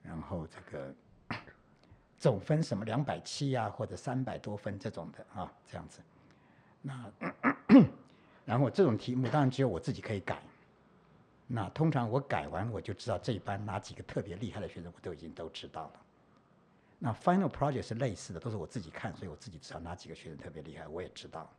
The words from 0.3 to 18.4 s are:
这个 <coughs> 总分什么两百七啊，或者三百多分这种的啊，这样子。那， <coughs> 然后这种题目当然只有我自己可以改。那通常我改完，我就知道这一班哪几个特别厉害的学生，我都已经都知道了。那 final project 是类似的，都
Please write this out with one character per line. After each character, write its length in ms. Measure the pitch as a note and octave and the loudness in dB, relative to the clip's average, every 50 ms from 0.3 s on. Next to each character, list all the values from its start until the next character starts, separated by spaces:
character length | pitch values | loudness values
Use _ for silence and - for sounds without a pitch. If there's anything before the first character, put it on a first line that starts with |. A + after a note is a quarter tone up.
| G#2 F2 D#2 | -4 -4 -4
这 120 | D#2 - - - - | -6 -12 -16 -16 -10
个 220 | - - C2+ C2+ C#2 - _ - - - - - | -8 -8 -8 -8 -12 -16 _ -20 -20 -20 -10 -8
<coughs> 80 | - - - - - - _ _ - - - - - - - _ - | -8 -8 -8 -14 -20 -20 _ _ -20 -20 -20 -20 -20 -20 -20 _ -20
总 220 | - - D#3 A2+ F#2+ | 2 2 4 4 4
分 240 | - - D#3 D#3 D#3+ | 2 2 2 2 4
什 120 | - - | 2 0
么 80 | F#2+ - | -2 -2
两 200 | G#2+ A2 C3 D3 | 0 0 0 0
百 160 | C3 F2+ D#2+ | 0 -2 -4
七 360 | - - - - C#3+ C#3+ C3 | -4 -8 -4 -2 0 0 2
啊， 140 | B2 A2 G#2 | 0 0 -2
或 160 | - - A#2 | -2 -4 -6
者 100 | F#2+ - | -4 -4
三 280 | - - - B2 C3 C3 | -6 -4 -2 -2 -2 -2
百 140 | A2+ F2+ | -2 -4
多 200 | D2+ - A2 G#2 | -6 -6 -6 -8
分 220 | G2+ - G#2+ G2 G2+ | -6 -6 -6 -6 -4
这 100 | - A2 | -6 -6
种 220 | - - E2 F2 | -6 -6 -10 -10
的 140 | - - F2+ - - | -12 -14 -18 -14 -10
啊， 180 | G2+ F2+ F2 - - _ | -10 -10 -10 -10 -20 _
这 100 | - - | -12 -12
样 100 | E2+ E2+ | -12 -12
子。 140 | D#2+ - - - - _ - - - - - - - - - - - - _ | -12 -16 -20 -20 -20 _ -20 -20 -20 -20 -20 -20 -20 -20 -20 -20 -20 -20 _
那， 300 | - C#3+ C3+ B2+ A#2+ G2+ - - - F3+ - - - B3 C#4+ - - | -12 -10 -10 -10 -12 -14 -12 -8 -8 -8 -6 0 0 0 0 0 8
<coughs> 800 | - G3+ C#4 F3 - - - - - - - - - - - - | 12 12 12 12 12 6 -6 -18 -20 -20 -20 -20 -20 -20 -14 -2
然 140 | - G#2+ B2 | 0 4 4
后 100 | C#3+ A#2 | 4 4
这 140 | - - G3 | 6 6 6
种 140 | D3 A2 | 6 6
题 160 | G2+ - - B2 | 4 0 -2 0
目 140 | B2+ C3 | 0 2
当 140 | A#2 A2+ D3+ | 2 4 4
然 100 | C#3+ C3 | 4 4
只 100 | B2 - | 4 4
有 60 | C3+ | 2
我 120 | B2 F#2 D#2+ | 2 2 0
自 140 | - - A2+ | -2 -4 -6
己 80 | F2 | -4
可 120 | - - A2 | -4 -4 -4
以 40 | G2 | -4
改。 220 | - - - D2 - - - - - - - - - - - - - - - - - _ _ - - | -2 -4 -6 -6 -8 -18 -20 -20 -20 -20 -20 -20 -20 -20 -20 -20 -20 -20 -20 -20 -20 _ _ -20 -8
那 240 | - B2+ A#2 G2 F#2+ | -4 -2 -2 -2 -2
通 220 | - - D#3 E3 | 2 4 4 4
常 180 | D3 C#3 A#2+ A2 | 6 4 2 2
我 100 | A2 C#3+ | 2 0
改 280 | C3+ - A2+ F2+ C#2+ | 0 2 -2 -2 -2
完， 240 | C#2+ D#2 E2+ G2+ A#2+ | -2 -2 -2 -2 -2
我 100 | A2+ F#2 | -2 -4
就 100 | - - G2+ | -4 -6 -6
知 160 | - - - | -6 -2 -2
道 80 | G2+ F2+ | -2 0
这 140 | - - A#2 | 0 -2 -2
一 60 | F#2 | -2
班 240 | - - G2+ F#2+ G#2 | -2 -4 -4 -4 -4
哪 160 | A2 F#2 G#2 | -4 -4 -6
几 140 | - - E3+ | -6 -8 -14
个 80 | - - | -14 -14
特 180 | - - C3 | -6 -6 -6
别 140 | A#2+ G#2+ E2+ | -4 -4 -6
厉 140 | F#2 A2+ G2+ | -6 -6 -6
害 80 | - - | -6 -6
的 80 | F#2+ | -8
学 140 | D#2+ - F2 | -8 -8 -10
生， 100 | E2+ E2+ E2+ | -12 -12 -14
我 40 | - | -10
都 120 | - F#2+ E2 | -10 -10 -10
已 40 | |
经 140 | C#2+ E2+ D#2+ - | -8 -10 -14 -10
都 140 | - E2+ D#2+ | -10 -10 -10
知 180 | - - - | -10 -12 -14
道 160 | E2+ - D#2+ D#2 C#2+ | -10 -10 -10 -12 -12
了。 100 | - - - _ _ _ _ _ - - _ _ _ _ _ _ _ _ _ _ - | -14 -20 -20 _ _ _ _ _ -20 -20 _ _ _ _ _ _ _ _ _ _ -16
那 160 | _ - A#2 A2 | _ -4 -4 -4
final 360 | - - - F3+ G3 G3 C#3 | 2 4 4 6 6 4 2
project 340 | - - C3+ D3 C#3 A#2+ G2 | 2 2 0 2 2 0 -2
是 120 | - A2+ | -4 -2
类 200 | A#2 C#3 B2+ G2 | 0 0 -2 -2
似 180 | - - - F#2+ | -4 -8 -10 -10
的， 60 | |
都 100 | D#2+ | -6